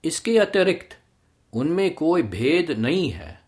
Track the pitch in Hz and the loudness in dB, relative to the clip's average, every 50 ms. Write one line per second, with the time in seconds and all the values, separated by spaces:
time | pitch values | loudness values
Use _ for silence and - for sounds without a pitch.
0 | - 160 160 - - 226 226 220 208 202 - 196 185 185 175 - - - - - | -6 -6 -6 -4 -2 2 2 2 2 4 2 2 2 2 2 -2 -6 -18 -20 -20
1 | _ _ _ _ _ _ _ _ _ _ - 113 131 151 170 185 196 185 180 - | _ _ _ _ _ _ _ _ _ _ -6 -4 -2 0 0 0 0 -2 -2 0
2 | 156 160 175 175 151 101 90 92 117 135 160 180 175 - - 110 110 123 160 190 | 0 2 2 2 0 -2 -4 -2 0 2 2 2 2 0 -2 -2 0 0 0 0
3 | 180 139 85 85 85 - - - _ | 0 -2 -4 -8 -14 -16 -18 -20 _